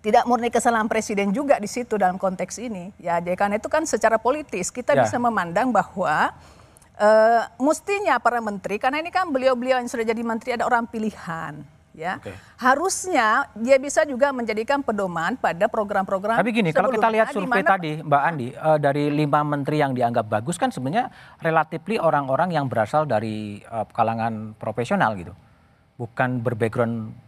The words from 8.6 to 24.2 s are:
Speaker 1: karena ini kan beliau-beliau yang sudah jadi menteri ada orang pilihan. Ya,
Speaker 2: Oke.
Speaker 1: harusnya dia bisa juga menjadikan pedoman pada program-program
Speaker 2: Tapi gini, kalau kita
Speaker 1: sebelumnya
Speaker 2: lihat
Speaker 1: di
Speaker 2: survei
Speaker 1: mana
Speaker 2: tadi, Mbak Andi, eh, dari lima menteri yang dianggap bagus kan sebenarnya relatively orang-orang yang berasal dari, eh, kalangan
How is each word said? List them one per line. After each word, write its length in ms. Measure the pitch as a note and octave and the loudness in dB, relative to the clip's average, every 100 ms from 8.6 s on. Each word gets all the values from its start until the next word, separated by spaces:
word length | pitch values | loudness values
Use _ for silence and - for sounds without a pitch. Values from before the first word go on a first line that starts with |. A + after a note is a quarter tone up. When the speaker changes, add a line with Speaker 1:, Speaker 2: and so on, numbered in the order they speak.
| F#3 G3+ | -6 -4
Speaker 1:
karena 240 | C4 D4 | -2 -2
ini 80 | E4+ | -2
kan 240 | - F4+ | -2 0
beliau-beliau 480 | C4 C4 B3 B3+ B3+ | 0 2 0 0 0
yang 80 | A#3+ | 0
sudah 160 | A#3+ | -4
jadi 160 | A3+ A3+ | -2 -2
menteri 400 | A#3 A3+ B3+ A#3 | -4 -4 -4 -2
ada 80 | A#3 | 0
orang 160 | A#3+ | 0
pilihan. 800 | A#3 A3+ G#3+ - - E3 D#3+ D3 C#3+ _ _ | 0 -6 -6 -6 -10 -10 -10 -12 -18 _ _
Ya, 240 | - E3 G#3 | -10 -8 -8
Speaker 2:
Oke. 160 | G#2+ G2 - - | -10 -16 -20 -2
Speaker 1:
harusnya 880 | B3+ C4+ F#4 - F#4 D#4 A3 A#3+ C#4 | 2 2 0 -4 -2 2 4 2 -2
dia 240 | G#3 A#3 C4+ | -6 2 2
bisa 240 | C#4 D4 | 4 0
juga 320 | D4+ B3 C#4 | 0 2 0
menjadikan 480 | C4 A3+ G#3+ A3+ F#3+ | 0 -4 -4 0 0
pedoman 560 | F3+ G#3 F#3+ F3 E3+ B3+ | 0 -2 -2 -2 -4 0
pada 320 | F#3 E3+ A3 | -2 0 0
program-program 720 | A3+ G3+ G3+ F#3+ G3 G#3 A3+ | 0 -2 -2 -2 -2 0 0
Speaker 2:
Tapi 80 | G#3 | 2
gini, 240 | A3+ F3 | 2 2
kalau 160 | G3+ B3 | 2 2
kita 160 | A3+ A3+ | 2 2
Speaker 1:
sebelumnya 80 | |
Speaker 2:
lihat 140 | A3 A3+ | 4 2
Speaker 1:
di 60 | D4 | 0
Speaker 2:
survei 240 | C#4 A3+ | 0 2
Speaker 1:
mana 80 | D#4+ | 4
Speaker 2:
tadi, 220 | G3 E3 D3+ | 2 0 -6
Mbak 200 | D#3 C#3+ D3+ | 2 2 2
Andi, 220 | D#3+ A#2+ | -2 -8
eh, 280 | - D#3 D#3 | -2 2 4
dari 220 | C#3+ C#3+ D3 | 4 2 0
lima 320 | D3 D3+ D3+ D3 | 2 2 2 2
menteri 320 | D3 C#3+ D3+ | -2 -2 0
yang 160 | C#3 | 0
dianggap 320 | B2+ A#2 A#2+ G#2+ | 2 0 0 0
bagus 320 | G#2+ A#2+ F3 | -2 -2 -2
kan 160 | C4 | -2
sebenarnya 400 | D#3+ B2+ F#3+ - - - - | -2 -4 -4 -4 -12 -20 -6
relatively 640 | E3 D#3+ D#3 D#3+ - A3 | 0 2 0 -6 -4 0
orang-orang 480 | E3 D3 C3+ C3+ F3+ | 2 2 0 0 0
yang 160 | D#3+ C#3 | 0 0
berasal 400 | A#2 G#2+ D3+ D3+ | 0 0 0 0
dari, 560 | A2 A2 G#2+ G#2 G#2 | 0 -2 -6 -8 -12
eh, 240 | - A2+ G2+ | -10 -8 -6
kalangan 640 | - A2+ A2+ | 0 0 0